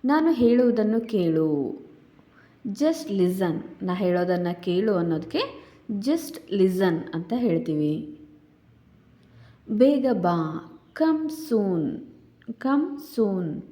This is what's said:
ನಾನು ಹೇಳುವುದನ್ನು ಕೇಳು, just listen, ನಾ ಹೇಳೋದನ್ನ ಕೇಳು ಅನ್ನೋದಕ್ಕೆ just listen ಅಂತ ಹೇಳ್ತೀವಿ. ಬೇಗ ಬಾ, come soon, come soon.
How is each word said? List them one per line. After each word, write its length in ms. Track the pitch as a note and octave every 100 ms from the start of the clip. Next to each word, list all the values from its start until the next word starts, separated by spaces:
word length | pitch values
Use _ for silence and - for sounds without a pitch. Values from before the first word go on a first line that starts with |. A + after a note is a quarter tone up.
ನಾನು 280 | B3+ D4+ D#4+
ಹೇಳುವುದನ್ನು 680 | D4 A#3+ A#3+ B3 A3 G#3+ A3+
ಕೇಳು, 720 | A3+ G#3+ E3+ D#3+ D#3+ C#3+ C3+ - - - - - _ _ - _ A#3+
just 440 | G3 D4+ D#4+ -
listen, 540 | G3 F3+ F#3 F3+ D#3 - -
ನಾ 120 | F#3
ಹೇಳೋದನ್ನ 520 | F3+ F#3 F3+ F3+ F3+ F3
ಕೇಳು 420 | F3 - F3 G#3+
ಅನ್ನೋದಕ್ಕೆ 460 | F#3+ E3+ D#3+ F3+ D#4 C#5 - - - -
just 640 | G3+ A3+ D#4+ - - -
listen 560 | G3 F#3+ F3+ F#3 D#3+ -
ಅಂತ 180 | E3 F3 A#3+
ಹೇಳ್ತೀವಿ. 840 | A#3+ E3 - D3+ D3+ D#3 - - - - _ _ _ _ _ _ _ _ _ - - - -
ಬೇಗ 360 | G#3+ C4 C#4+ B3+
ಬಾ, 580 | G#3+ F3 E3+ D#3+ E3 - - _
come 380 | - D#4+ D#4 D#4 D#4 -
soon, 480 | A3+ G3+ F3 C#3+ - - - - _ -
come 500 | A3+ C4 C#4 D#4+ - - -
soon. 460 | G#3+ F#3+ E3+ D3+ -